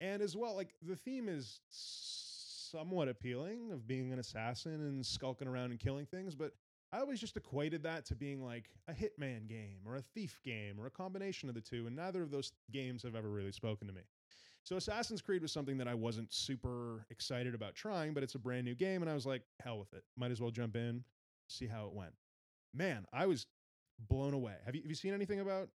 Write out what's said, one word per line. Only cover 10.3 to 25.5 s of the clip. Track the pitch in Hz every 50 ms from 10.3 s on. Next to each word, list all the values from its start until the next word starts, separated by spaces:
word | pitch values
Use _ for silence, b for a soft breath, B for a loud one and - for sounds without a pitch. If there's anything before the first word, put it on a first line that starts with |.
| - - -
game | 135 117 107 104 101 101 101
or | 110 135
a |
combination | - - 185 190 185 196 196 196 180 - - 135
of | 120
the | 117
two, | 110 - 123 120 117 117
and | 120
neither | 147 175 185 185 185 170
of | 143
those | 143 139 131 - - _ _ -
games | 113 139 131 127 123 117 127
have | 123 113
ever | 113 110 107
really | 104 104 98 98
spoken | 98 - - 110 107 101 - 101
to | 95
me. | 92 87 - _ _ _ - B B B B B B B
So | - 180
Assassin's | 185 - - 208 226 233 - 226 190
Creed | - - 196 180
was | 160 151
something | - 156 143 135 139 131
that | 123 120
I | 120
wasn't | 113 110 117 110 110 113 - -
super | - - - 135 117 - 123 123 120 120 120 117 113 110 -
excited | 117 - - - 131 123 123 127 120
about | 110 110 98 -
trying, | - - 214 202 175 156 151 151
but | 143 135
it's | 127 -
a | 131
brand | 107 127 123 123 123
new | 123 123
game, | 123 185 190 190 180
and | 170 160
I | 151
was | 143 120
like, | 135 131 123 - _ _ -
"Hell | - 123 113 107
with | 98 - -
it. | 95 - _ _ 123
Might | 123 123
as | 123 107
well | 120 117
jump | 113 120 120 110 107
in, | 117 117 120 117 123 123 - _ _ _ _ _ _ _ -
see | - - 127
how | 110 110 110 107 101
it | 87
went." | 104 92 80 - - _ _ _ _ _ _ _ _ _ _ -
Man, | 131 180 190 139 107 92 - 117
I | 131 180
was | 196 165 120 - - _ _ _ _ _ _ _ _ _ - 110 -
blown | 131 135 139 139 139
away. | 135 123 110 98 82 -
Have | 123 127
you, | 160
have | - 156
you | 151
seen | - - 190 202
anything | 202 202 185 208 196
about, | 196 196